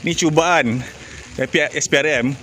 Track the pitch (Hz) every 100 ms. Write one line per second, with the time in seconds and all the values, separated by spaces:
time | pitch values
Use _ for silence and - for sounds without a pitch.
0 | 165 165 165 151 165 170 123 123 123 -
1 | - - - - 131 165 147 - 151 143
2 | 147 139 120 135